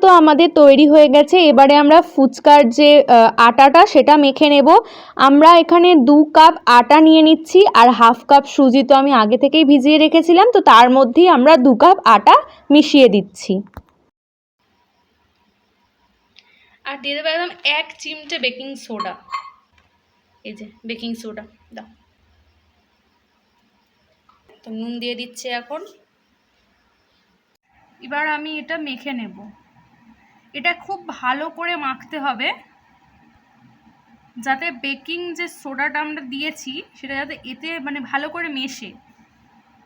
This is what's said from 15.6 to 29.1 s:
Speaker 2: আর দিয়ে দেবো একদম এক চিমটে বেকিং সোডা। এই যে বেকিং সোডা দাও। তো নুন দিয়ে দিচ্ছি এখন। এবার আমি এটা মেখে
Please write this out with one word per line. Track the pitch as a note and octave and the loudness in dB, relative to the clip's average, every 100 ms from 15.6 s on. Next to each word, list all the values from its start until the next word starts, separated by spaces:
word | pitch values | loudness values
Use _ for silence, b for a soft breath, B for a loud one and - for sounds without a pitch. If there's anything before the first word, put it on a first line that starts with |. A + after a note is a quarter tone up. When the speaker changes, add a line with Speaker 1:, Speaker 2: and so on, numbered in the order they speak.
| _ _ _ _ _ _ _ _ _ _ _ _ - | _ _ _ _ _ _ _ _ _ _ _ _ -18
Speaker 2:
আর | C#4+ | -16
দিয়ে | C#4 C#4+ | -12 -10
দেবো | D#4 E4 | -8 -10
একদম | F4 F4 C#4 D4+ | -12 -10 -8 -8
এক | D4+ - | -10 -18
চিমটে | D#4 D#4 D4 E4 B3 | -20 -20 -16 -12 -12
বেকিং | B3 C4+ C4+ - | -12 -20 -20 -18
সোডা। | G#3+ G3 - _ - - _ _ _ _ _ _ _ _ _ G#3+ | -16 -16 -18 _ -20 -20 _ _ _ _ _ _ _ _ _ -20
এই | G#3+ | -20
যে | G#3 _ A3+ | -20 _ -20
বেকিং | A3+ A#3 A3+ | -18 -16 -18
সোডা | A3 G#3+ G#3+ _ _ A3+ | -20 -20 -20 _ _ -20
দাও। | A3+ _ _ _ _ _ _ _ _ _ _ _ _ _ _ _ _ _ _ _ _ _ _ _ _ _ _ _ | -20 _ _ _ _ _ _ _ _ _ _ _ _ _ _ _ _ _ _ _ _ _ _ _ _ _ _ _
তো | A#3 A3 | -20 -18
নুন | A#3 A#3+ | -16 -16
দিয়ে | A#3+ A#3+ | -14 -16
দিচ্ছি | B3 - B3+ A#3+ | -18 -20 -16 -16
এখন। | B3 D#4 G4 _ _ _ _ _ _ _ _ _ _ _ _ _ _ _ _ _ _ _ _ _ B3+ | -16 -20 -20 _ _ _ _ _ _ _ _ _ _ _ _ _ _ _ _ _ _ _ _ _ -16
এবার | C#4+ D#4 D4+ | -12 -10 -12
আমি | D4+ D4+ | -14 -18
এটা | - E4 D4 | -16 -16 -16
মেখে | B3+ C#4+ | -18 -16